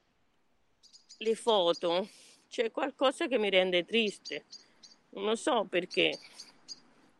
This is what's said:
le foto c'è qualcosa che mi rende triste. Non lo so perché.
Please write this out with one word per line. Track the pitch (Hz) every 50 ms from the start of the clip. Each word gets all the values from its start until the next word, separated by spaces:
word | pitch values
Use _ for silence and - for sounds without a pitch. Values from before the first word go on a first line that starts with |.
| _ _ _ _ _ _ _ _ _ _ _ _ _ _ _ _ _ _ - - _ - - -
le | 220 226 220
foto | - - 233 214 196 170 170 165 - 185 170 170 185 214 - - - - - - _ _ _
c'è | - - 226 220
qualcosa | - 285 - - - - 269 262 285 - 339
che | 247 254 214
mi | 214 196
rende | 190 185 185 185 180 175 170
triste. | - 208 233 214 196 - - - - 147 143 - _ - - - _ _ _ - - - _ _ _
Non | - 202 202
lo | 214 226
so | 220 - 311 269 220 180 185
perché. | - 175 185 - - - 165 - - - - - - - - - - _ _ - - - _ _ _ _ _ _ _